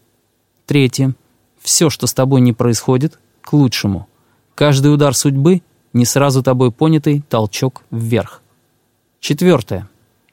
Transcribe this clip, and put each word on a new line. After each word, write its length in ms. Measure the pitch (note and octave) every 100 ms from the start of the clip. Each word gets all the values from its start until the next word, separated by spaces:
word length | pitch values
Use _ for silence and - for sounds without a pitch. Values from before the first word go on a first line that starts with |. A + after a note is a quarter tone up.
| _ _ _ _ _ _ -
Третье. 480 | C#3+ C3 - C3+ B2+ _ _ _ _
«Все, 300 | - - D#3+
что 160 | - B2
с 60 |
тобой 300 | - C3 C3+
не 100 | B2
происходит, 680 | A2+ A#2+ A#2 - B2+ D3+ - _ _
к 120 | -
лучшему. 540 | D3 C3+ - G#2 F#2 F#2 _ _ _ _ -
Каждый 360 | D3 C3+ C#3+
удар 220 | D3 C#3+
судьбы, 480 | B2 D3 C#3 C#3+ F#3 - _ _
не 120 | A#2+
сразу 380 | A#2+ C#3 C#3+ C3
тобой 280 | B2+ B2+ B2+
понятый, 520 | A2+ D#3+ D#3 D3 D3 D3
толчок 540 | A#2 G#2+ - C3 - _
вверх». 520 | A#2 A2+ A2+ F2+ - _ _ _ _ _ _ _ _
Четвертое. 680 | - D3 F3+ D#3 - F#2 F#2+ _ _ _ _